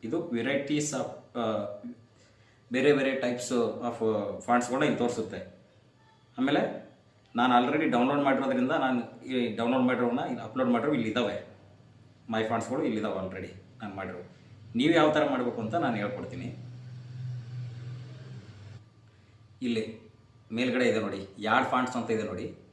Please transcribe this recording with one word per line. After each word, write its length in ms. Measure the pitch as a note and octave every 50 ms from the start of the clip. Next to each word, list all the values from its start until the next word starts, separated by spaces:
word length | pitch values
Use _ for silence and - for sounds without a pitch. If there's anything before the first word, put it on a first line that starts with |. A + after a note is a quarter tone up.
| -
ಇದು 120 | A2 A#2+ E3 - - B2
varieties 540 | A#2 A#2 C3 C#3+ D3 - - D3+ D3 D3 - - B2+
of, 80 | A#2 - - - - - - B2
ಆ, 20 | A#2 A2 G#2+ G#2 G2+ G2+ - - - A#2+ A#2+ - - _ _ _ - - - _ - _ _ _ _ _ A#2
ಬೇರೆ 160 | B2+ C3 D3 C#3+ C3+
ಬೇರೆ 140 | C3+ C3+ C3 - -
types 240 | B2 A#2+ - - - C3+ A#2+ A#2 G#2+ - - - A#2+
of 100 | A2+ - A2+ A2 A2 G#2 G2+ G2+ F#2+ F2+ -
ಫಾಂಟ್ಸ್ಗಳನ್ನ 380 | - B2 B2 A#2+ - A#2+ C3+ D3+ C#3+
ಇಲ್ಲಿ 100 | A#2+ G#2+ A#2+
ತೋರಿಸುತ್ತೆ. 380 | A#2+ - - A2 - F#2+ F#2 - - - - - _ _ _ _ _ _ _ _ - - _ _ _ _ -
ಆಮೇಲೆ 240 | B2+ C#3 D3+ E3+ G#3+ - - - - - - _ _ _ _ _ _ _ _ A#2
ನಾನು 140 | A#2+ B2 B2 A#2+
already 280 | B2+ C#3 D3+ D#3 D#3+ C#3 B2
ಡೌನ್ಲೋಡ್ 260 | A#2+ B2 C3+ D3 C#3+ C#3+ C#3
ಮಾಡಿರೋದ್ರಿಂದ 460 | C3 - C3+ C3 A#2+ A#2+ B2 C3 D#3 D#3 C#3
ನಾನು 160 | C3 B2+ A#2+ A2+ - - - - -
ಈ 40 | C3 B2 A#2+ A2+ G#2+ G#2+
ಡೌನ್ಲೋಡ್ 260 | A#2 A#2+ B2+ C3 B2+ B2
ಮಾಡಿರೋವನ್ನ 340 | B2+ A#2 B2 A#2 A#2+ C3 E3 -
ಇಲ್ಲಿ 120 | - A2+ -
ಅಪ್ಲೋಡ್ 240 | - - C3 C3 B2 A#2+
ಮಾಡಿರೋ 200 | A#2 - D3 D3+ B2+
ಇಲ್ಲಿ 100 | A2+ A2 G#2+
ಇದ್ದಾವೆ, 240 | B2+ A#2 G2+ - - - - - - - - - - - - - - - - - - - - A2+
my 80 | A2 A2 A2
ಫಾಂಟ್ಸ್‌ಗಳು 320 | A#2 A2+ G#2+ - B2+ D3 D#3+ C3+
ಇಲ್ಲಿ 100 | A2 G#2+ G#2
ಇದ್ದಾವೆ 160 | G#2+ F#2+ F#2 F#2
already 280 | F#2 F#2 F#2+ F#2+ - - - - - - - -
ನಾನು 100 | G#2 F#2+ F#2+
ಮಾಡಿರೋ. 220 | G2 F#2+ F#2 F2 - - - - - - - - - - - A#2
ನೀವು 120 | C3 D#3 E3+ E3
ಯಾವ 100 | D3+ D3+ D3+
ಥರ 60 | D3+ D3 C#3 C3+
ಮಾಡಬೇಕು 260 | B2+ B2 A#2+ A2+ - A2+
ಅಂತ 80 | G#2 - E3+ D3+
ನಾನು 100 | C3 A#2 G#2 G2+
ಹೇಳ್ಕೊಡ್ತೀನಿ. 460 | G2+ G2+ - - - B2 B2+ B2+ A#2+ - - - - - - - - - - - - - - - - - - - - - - - - - - - - - - - - - - - - - - - - - - - - - - - - _ - - - _ - - _ - - - - - - C3 B2
ಇಲ್ಲಿ 160 | A#2 A2 A2 - - - - - - - - - - - - - A2
ಮೇಲ್ಗಡೆ 280 | A2+ B2+ B2+ A#2 B2+ B2 A#2
ಇದೆ 100 | G#2 A2 G2+
ನೋಡಿ, 160 | G2 F#2 G2 F#2 - - - G#2
ಆ್ಯಡ್ 200 | G#2 A2 B2+ C3+ - -
ಫಾಂಟ್ಸ್ 240 | B2 B2+ A#2+ - B2+
ಅಂತ 100 | A2 - A2+
ಇದೆ 80 | G#2+ G#2+ F#2+
ನೋಡಿ 160 | F#2 F2+ A#2+ - - - - -